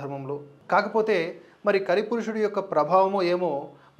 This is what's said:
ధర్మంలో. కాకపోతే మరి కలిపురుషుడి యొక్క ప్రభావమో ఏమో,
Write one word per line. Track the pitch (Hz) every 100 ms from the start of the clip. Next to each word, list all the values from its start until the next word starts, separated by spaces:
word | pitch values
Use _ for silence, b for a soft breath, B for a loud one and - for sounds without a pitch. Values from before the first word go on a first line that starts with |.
ధర్మంలో. | 143 139 135 143 - - -
కాకపోతే | 180 208 220 214 196 165 B B B 202
మరి | 196 190
కలిపురుషుడి | 185 208 233 220 220
యొక్క | 208 202 190
ప్రభావమో | 156 151 185 190 196 175
ఏమో, | 180 180 139 143 B B -